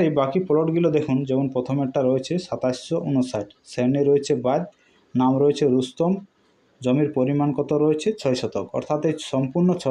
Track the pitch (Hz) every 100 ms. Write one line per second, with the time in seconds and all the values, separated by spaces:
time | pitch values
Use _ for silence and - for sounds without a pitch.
0 | 165 143 135 185 185 151 160 165 170 156
1 | 147 131 139 131 139 127 123 135 135 147
2 | 127 131 135 175 180 120 127 127 - 165
3 | 170 135 127 107 104 - - - 123 139
4 | 143 143 139 135 131 143 175 - _ _
5 | _ 120 127 135 143 143 143 127 127 -
6 | 165 196 - _ _ _ _ _ 123 131
7 | 147 147 131 143 147 139 143 151 151 156
8 | 208 214 139 127 107 104 95 131 - 151
9 | 160 156 - 131 131 175 180 180 135